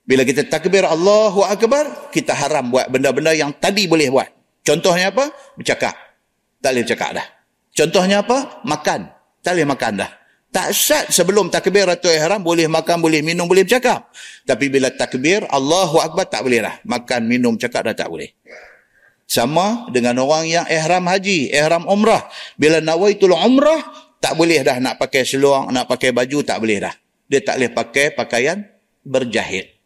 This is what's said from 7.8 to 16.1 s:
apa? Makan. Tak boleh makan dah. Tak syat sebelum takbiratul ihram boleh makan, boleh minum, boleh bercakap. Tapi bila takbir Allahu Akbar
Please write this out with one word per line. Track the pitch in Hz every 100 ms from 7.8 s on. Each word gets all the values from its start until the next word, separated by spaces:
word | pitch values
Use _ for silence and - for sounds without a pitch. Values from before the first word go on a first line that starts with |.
| 156 190 185 202 202
apa? | 262 - - -
Makan. | 151 - 151 82 _ _ _ 170
Tak |
boleh | 180 143
makan | 127 117 101
dah. | 95 - _ _ _
Tak | - -
syat | - - 294 190
sebelum | 175 175 208 180
takbiratul | 165 190 196 185 175 180 160
ihram | 156 208
boleh | 165 170 160
makan, | 160 156 170
boleh | 165 156
minum, | 151 175 175
boleh | 185 190
bercakap. | 247 247 160 - - - - -
Tapi | 123 139
bila | 135 127
takbir | - 123 131 143 202 -
Allahu | 139 135 175 180 156
Akbar | 156